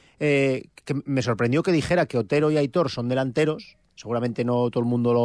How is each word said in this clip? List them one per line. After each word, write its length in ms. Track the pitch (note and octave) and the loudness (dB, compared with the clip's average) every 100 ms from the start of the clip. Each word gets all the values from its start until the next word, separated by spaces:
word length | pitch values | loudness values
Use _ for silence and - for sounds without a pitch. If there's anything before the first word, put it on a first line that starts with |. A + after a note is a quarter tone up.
| _ - | _ -4
Eh, 460 | D3+ C#3+ C3+ C3 - - | 0 2 2 0 -6 -14
que 100 | - C#3 | -8 -6
me 180 | C#3+ C3+ | -2 -2
sorprendió 400 | B2 A2 A#2+ C#3 | 0 0 0 0
que 80 | E3+ | 2
dijera 360 | E3+ - F3 C#3+ | 0 2 0 0
que 120 | B2 | -2
Otero 320 | G#2+ D3 D3+ | 0 0 2
y 60 | D3+ | 2
Aitor 340 | C#3 F3+ D3 | 0 0 -2
son 180 | - A#2+ | -2 -2
delanteros. 680 | B2+ C3+ C3+ D#3+ D#3 - - _ | -2 0 0 0 -2 -10 -20 _
Seguramente 500 | - G#2+ A#2 A#2+ A2+ | -16 -6 -4 -2 -2
no 240 | A#2+ B2 A#2+ | -2 0 0
todo 100 | B2 | 0
el 60 | A#2+ | 0
mundo 240 | A#2+ A#2+ | 0 2
lo 100 | A#2+ | 2